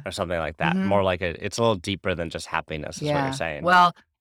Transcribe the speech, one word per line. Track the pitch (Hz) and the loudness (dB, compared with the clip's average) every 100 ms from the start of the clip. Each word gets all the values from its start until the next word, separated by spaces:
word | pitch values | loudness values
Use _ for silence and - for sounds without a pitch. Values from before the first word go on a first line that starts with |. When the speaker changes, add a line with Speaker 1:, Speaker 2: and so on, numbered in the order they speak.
| 120 | -6
Speaker 1:
or | |
something | 92 90 85 | -4 -2 -2
like | 78 80 | -4 0
that. | 78 185 | 0 2
Speaker 2:
Mm-hmm. | 139 | 2
Speaker 1:
More | 101 | 2
like | 95 90 | 2 0
a, | 90 82 101 | -2 -4 -6
it's | - | 0
a | |
little | 117 101 | 2 2
deeper | 95 95 101 85 | -2 -4 -2 -4
than | 85 | -4
just | 82 - | -6 -4
happiness | 82 - 78 71 - | -4 -4 -6 -8 -6
is | |
what | 151 | -2
you're | 147 | 0
Speaker 2:
Yeah. | 135 | -2
Speaker 1:
saying. | 135 82 147 165 | -2 -4 -2 4
Speaker 2:
Well, | 180 175 - _ _ | 6 6 4 _ _